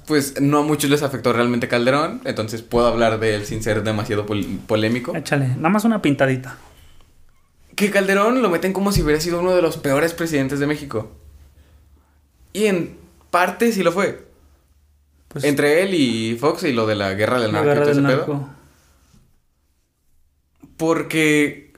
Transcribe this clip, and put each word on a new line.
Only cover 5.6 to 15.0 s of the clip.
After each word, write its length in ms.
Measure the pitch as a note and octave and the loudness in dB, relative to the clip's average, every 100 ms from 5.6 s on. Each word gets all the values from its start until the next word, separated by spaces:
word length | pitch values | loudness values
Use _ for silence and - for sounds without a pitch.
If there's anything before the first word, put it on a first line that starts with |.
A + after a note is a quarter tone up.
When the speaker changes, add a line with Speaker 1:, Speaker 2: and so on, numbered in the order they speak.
| D#3+ | 0
Speaker 2:
más 160 | G#3 | 2
una 180 | A3+ G#3+ | 2 2
pintadita. 540 | D3+ C3+ C3+ B2+ B2+ - - - - - - _ - _ _ _ _ - | 0 2 0 -2 -6 -18 -20 -20 -20 -20 -20 _ -20 _ _ _ _ -2
Speaker 1:
Que 140 | G3+ | 0
Calderón 520 | G3+ F#3+ G3 G#3+ B3+ | 2 2 2 2 2
lo 80 | G#3+ | 2
meten 220 | E3 F#3 | 0 0
como 180 | F#3 G3 | 0 0
si 100 | G3 | 2
hubiera 180 | D3+ D3+ | 2 0
sido 180 | E3+ F3 | 0 -2
uno 140 | F3+ | 2
de 80 | F3+ | 2
los 140 | E3 D#3+ | 2 0
peores 380 | C#3+ C#3 E3 | 0 2 0
presidentes 440 | E3 E3 D3 C3+ C#3 | -2 -2 0 0 -2
de 80 | C#3+ | -2
México. 460 | D3+ C#3+ A2 A2 - - - - - - - _ _ _ _ _ _ _ | -4 -6 -8 -8 -14 -20 -20 -20 -20 -20 -20 _ _ _ _ _ _ _
Y 100 | F#3+ G#3+ | -2 0
en 300 | F3+ - - - _ _ | 0 -4 -12 -20 _ _
parte 400 | F3 F#3 F#3+ A#3 | 0 0 2 0
sí 120 | G3 | 2
lo 100 | E3+ | 0
fue. 340 | F3 F3 - - _ _ _ _ _ _ _ | 0 -2 -4 -16 _ _ _ _ _ _ _